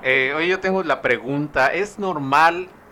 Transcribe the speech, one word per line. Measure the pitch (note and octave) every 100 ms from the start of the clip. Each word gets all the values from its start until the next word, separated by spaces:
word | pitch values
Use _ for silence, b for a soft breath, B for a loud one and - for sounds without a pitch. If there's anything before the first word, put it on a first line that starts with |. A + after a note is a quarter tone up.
Eh, | B2+ C3 C3 D3+
oye, | E3+
yo | F#3
tengo | F#3+ F#3+
la | E3 C3
pregunta: | C3 A#2 A#2 C#3+ D3 C#3+ C#3
¿es | E3+ G3+ -
normal | G3 D#3 C3+ C#3+ E3 F3 F3+ - -